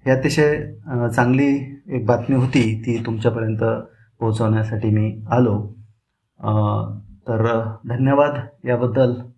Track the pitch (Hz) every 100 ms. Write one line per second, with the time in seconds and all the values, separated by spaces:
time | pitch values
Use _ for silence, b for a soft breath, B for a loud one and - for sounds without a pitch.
0 | - 131 147 139 151 151 - - - 127
1 | 120 113 123 131 143 139 131 - - 131
2 | 107 120 113 135 123 139 113 110 113 117
3 | 117 113 120 113 113 110 113 113 - b
4 | b _ 113 110 110 110 107 110 110 107
5 | 107 - - 120 123 104 104 - - _
6 | _ _ _ _ 107 107 104 107 104 107
7 | - - - 113 113 113 113 - - 123
8 | 135 139 147 135 107 _ 127 123 123 113
9 | 127 117 -